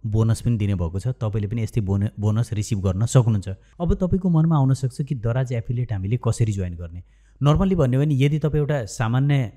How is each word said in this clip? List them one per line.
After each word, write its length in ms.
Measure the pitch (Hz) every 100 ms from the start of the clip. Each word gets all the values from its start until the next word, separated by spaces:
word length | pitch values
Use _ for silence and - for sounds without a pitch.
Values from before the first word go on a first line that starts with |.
बोनस 380 | 110 110 113 113
पनि 140 | 123 117
दिने 180 | 101 98
भएको 240 | 85 92
छ। 80 | 123 131
तपाईँले 320 | 110 107 101
पनि 160 | 113
यस्तै 180 | 110 120 98
बोन-, 240 | 98 101 -
बोनस 320 | 107 107 117
रिसिभ 320 | 101 101 104
गर्न 220 | 95 92 120
सक्नुहुन्छ। 420 | 131 117 107 95 95 - -
अब 140 | 170 196
तपाईँको 320 | 180 190 185
मनमा 280 | 160 165 160
आउन 140 | 135 131
सक्छ 320 | 131 - 143
कि 80 | 135
दराज 380 | 110 120 127
एफिलिएट 400 | 120 - 120 120 101
हामीले 240 | 98 123
कसरी 320 | 117 - 110
जोइन 240 | 101 90 85
गर्ने? 240 | 85 85 - _ _ _
नर्मल्ली 340 | 143 156 190 185
भन्यो 200 | 131 131
भने 80 | 147
यदि 280 | 135 143 151
तपाईँ 160 | 151 151
एउटा 260 | 139 147 110
सामान्य 600 | - 113 123 143 139 117